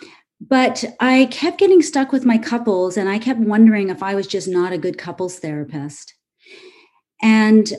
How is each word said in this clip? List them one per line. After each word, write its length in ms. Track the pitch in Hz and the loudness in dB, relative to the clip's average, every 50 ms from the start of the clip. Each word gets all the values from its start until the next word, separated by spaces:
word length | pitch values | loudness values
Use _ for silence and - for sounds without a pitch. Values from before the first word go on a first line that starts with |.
| - - - _ _ _ _ _ | -20 -20 -20 _ _ _ _ _
but 440 | - - 262 254 254 254 247 - - - - - | -6 -2 0 0 0 0 -2 -4 -8 -10 -6 -2
I 280 | 240 254 262 262 269 | 0 2 4 4 2
kept 320 | 262 - - 285 339 330 - | 2 0 -4 -4 -4 0 2
getting 240 | 403 359 381 359 294 | 2 4 6 4 4
stuck 280 | - - 269 269 269 | 2 0 -2 -2 -2
with 140 | 277 254 254 | -2 0 2
my 120 | 247 226 | 2 0
couples, 600 | 226 226 - 240 233 233 220 196 180 185 180 180 | 0 0 -4 -4 -4 -2 -2 0 0 -2 -2 -2
and 120 | 214 190 190 | -2 -2 -2
I 120 | 196 220 | -4 -4
kept 180 | 226 254 269 233 | -4 -4 -2 -2
wondering 520 | 226 208 208 214 226 220 214 208 196 190 | -2 0 4 6 6 6 6 4 0 -4
if 120 | 180 - 190 | -4 -6 -6
I 140 | 196 202 | -6 -4
was 100 | 196 190 | -6 -6
just 220 | 190 - 190 165 185 | -6 -6 -6 -6 -4
not 240 | 180 180 175 180 180 | -2 -2 -2 -2 -4
a 60 | 170 | -4
good 200 | 147 180 170 - | -6 -6 -8 -8
couples 400 | - 175 165 - 185 180 175 - | -12 -12 -10 -8 -8 -8 -8 -10
therapist. 760 | - 156 151 147 147 143 156 147 139 147 143 - - - _ _ _ _ _ _ _ _ - - - - - _ _ _ _ _ _ _ _ _ 220 | -10 -10 -8 -8 -10 -10 -10 -10 -10 -12 -14 -16 -20 -20 _ _ _ _ _ _ _ _ -20 -20 -20 -20 -20 _ _ _ _ _ _ _ _ _ 2
And, 500 | 220 220 220 214 214 220 220 214 - - | 2 4 4 4 4 4 4 4 2 -4